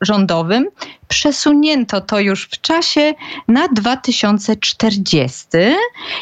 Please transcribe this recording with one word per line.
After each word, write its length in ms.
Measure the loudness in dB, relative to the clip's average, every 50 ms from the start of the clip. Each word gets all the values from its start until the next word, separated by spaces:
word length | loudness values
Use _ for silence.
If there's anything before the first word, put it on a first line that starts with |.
rządowym 640 | -2 0 2 2 2 2 0 0 0 0 0 0 0 -2 -6 -12 -16 -18 -18 _ -8 -6
przesunięto 920 | -4 0 0 0 0 0 2 2 4 4 4 2 2 0 0 -2 -2 -4
to 200 | -4 -2 -2 0
już 240 | 0 0 -2 -4 -6
w 160 | -10 -10 -6
czasie 540 | -2 -2 0 0 0 0 0 2 2 2 0 -4 -10 -14 -16 -4 0 2
na 200 | 2 2 2 2
dwa 280 | 0 0 0 0 -2
tysiące 600 | -2 -2 -4 -2 0 2 2 0 0 0 -2 -2
czterdziesty 1160 | -2 -2 -6 -2 0 0 0 0 0 0 0 0 0 0 -2 -4 -10 -6 _ 0 2 2 2 2 0 0 -2 -6 -10 -12 -12 -10 -10